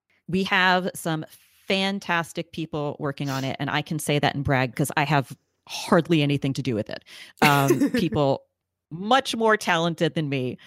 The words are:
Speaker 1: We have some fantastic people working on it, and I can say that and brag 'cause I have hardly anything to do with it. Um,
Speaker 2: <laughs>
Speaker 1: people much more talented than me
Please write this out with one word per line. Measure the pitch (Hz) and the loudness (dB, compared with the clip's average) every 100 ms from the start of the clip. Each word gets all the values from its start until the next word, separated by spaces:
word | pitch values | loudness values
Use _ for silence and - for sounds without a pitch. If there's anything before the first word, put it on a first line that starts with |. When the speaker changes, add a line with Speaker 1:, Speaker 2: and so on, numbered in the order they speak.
| _ _ - | _ _ -4
Speaker 1:
We | 180 | -2
have | 190 196 185 180 180 - | 0 2 4 2 0 -4
some | 170 160 - - _ _ - | -4 -4 -6 -16 _ _ -4
fantastic | 190 190 196 - 170 165 - 165 | 0 0 -2 -2 -2 -2 -8 -10
people | - 156 156 147 - | -8 -6 -4 -6 -4
working | 147 139 143 | -6 -4 -4
on | 131 | -4
it, | 135 - | -4 -4
and | 143 | -4
I | 135 | -4
can | - 156 | -4 -4
say | - 147 | 0 2
that | 147 - | 2 0
and | 143 | 0
brag | 135 127 | 0 0
'cause | - 147 - | -2 -2 -2
I | |
have | 147 151 135 - _ _ - | 0 0 0 -8 _ _ -16
hardly | - - 185 156 165 | -12 2 2 4 2
anything | 143 143 139 | 2 0 -2
to | 135 | -4
do | 139 107 | -2 -2
with | - | -4
it. | - - - - - | -10 -14 -20 -20 0
Um, | 151 143 139 277 269 | 4 4 4 4 2
Speaker 2:
<laughs> | |
Speaker 1:
people | 247 180 147 139 135 - _ _ _ _ | 2 0 2 0 0 -4 _ _ _ _
much | 160 208 262 269 233 | -8 0 2 2 0
more | 220 214 | 2 2
talented | - 175 170 160 160 | 2 2 0 0 0
than | 165 151 | 0 -2
me | 139 127 - | -2 -4 -6